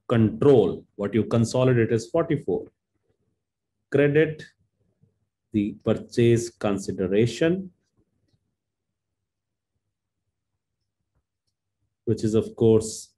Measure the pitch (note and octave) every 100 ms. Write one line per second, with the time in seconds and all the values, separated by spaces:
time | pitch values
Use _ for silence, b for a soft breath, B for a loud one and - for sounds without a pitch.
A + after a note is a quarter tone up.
0 | - A#2+ A2 - C#3 C3 F#2 - - -
1 | G2+ A#2 G#2 A#2 A2 B2+ B2+ A#2+ A2+ A#2
2 | - E3 E3 D3 - F2+ - _ _ _
3 | _ _ _ _ _ _ _ _ - C#3
4 | C#3+ C#3+ D#3+ D#3 - _ _ _ _ _
5 | _ _ _ _ _ G#2+ G2+ - - G#2
6 | - - A#2+ A#2 - - G#2 G2 G2 F2+
7 | F#2 G2+ A#2+ - E3 F#3 F#3+ _ _ _
8 | _ _ _ _ _ _ _ _ _ _
9 | _ _ _ _ _ _ _ _ _ _
10 | _ _ _ _ _ _ _ _ _ _
11 | _ _ _ _ _ _ _ _ _ _
12 | - G#2+ A2 A2 G#2+ - A2+ A2 - -
13 | -